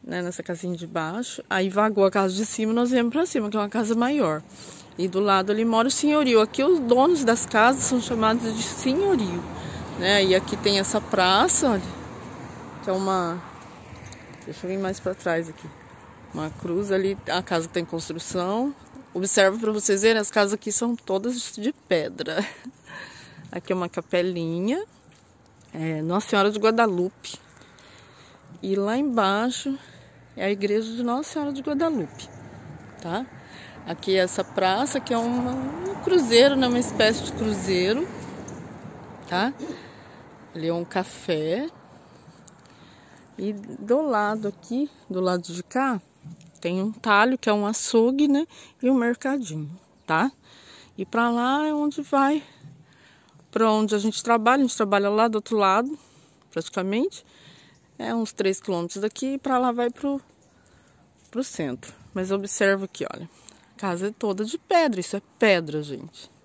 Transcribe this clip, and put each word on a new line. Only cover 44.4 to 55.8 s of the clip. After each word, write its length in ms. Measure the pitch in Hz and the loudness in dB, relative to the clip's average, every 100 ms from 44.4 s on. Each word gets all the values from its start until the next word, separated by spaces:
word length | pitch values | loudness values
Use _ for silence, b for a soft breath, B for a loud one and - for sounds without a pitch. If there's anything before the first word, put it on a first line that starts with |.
| 208 | -6
aqui, 420 | - - 240 285 - - | -8 -6 -4 -4 -6 -8
do 120 | 180 | -2
lado 220 | 185 180 | 0 0
de 180 | 175 175 | -4 -12
cá, 400 | - 247 269 220 - _ 151 - - - | -6 -2 0 -2 -6 _ -20 -20 -20 -8
tem 220 | 170 180 | -4 -2
um 100 | 202 | -2
talho, 460 | 214 226 202 214 214 | -4 2 6 6 4
que 120 | - | 2
é 40 | |
um 140 | 208 202 | 2 0
açougue, 600 | 220 - 233 226 269 294 | -2 2 4 4 4 4
né? 200 | 277 330 B B B | 4 0 B B B
E 80 | 247 | 2
um 60 | 269 | 4
mercadinho, 720 | 233 240 262 277 214 156 147 175 _ _ - | 2 0 -2 -4 -4 -8 -10 -14 _ _ -2
tá? 240 | 160 247 - B B B B B - | 0 0 -2 B B B B B -10
E 80 | 190 | -4
pra 240 | 233 240 | 0 0
lá 380 | 233 247 277 302 | 2 0 0 0
é 60 | |
onde 280 | 302 294 285 | 0 -2 -4
vai, 420 | 285 277 277 302 B B B B B B B B B B - | -2 2 2 2 B B B B B B B B B B -8
pra 180 | - 226 | 2 4
onde 220 | 214 214 | 4 2
a 60 | 208 | 0
gente 240 | 214 - | 0 -4
trabalha. 400 | - 233 220 262 | 2 2 4 4
A 40 | 262 | 2
gente 80 | - | 0
trabalha 340 | 208 202 202 | 0 2 2
lá 180 | 208 233 | 2 2
do 80 | 220 | 0
outro 200 | - 220 | -2 2
lado, 420 | 196 196 | 4 4